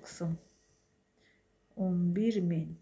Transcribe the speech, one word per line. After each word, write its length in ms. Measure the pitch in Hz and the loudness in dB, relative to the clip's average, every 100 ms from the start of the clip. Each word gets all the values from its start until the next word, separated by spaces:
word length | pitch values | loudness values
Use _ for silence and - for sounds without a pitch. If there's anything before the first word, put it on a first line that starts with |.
x-im? 340 | - - 170 165 - _ _ _ _ _ _ _ _ _ _ _ _ - | -10 -6 -4 -4 -8 _ _ _ _ _ _ _ _ _ _ _ _ -4
On 400 | 185 180 175 180 | 0 2 2 2
bir 260 | 226 214 | 2 2
min 360 | 175 165 156 160 | 2 0 -2 -10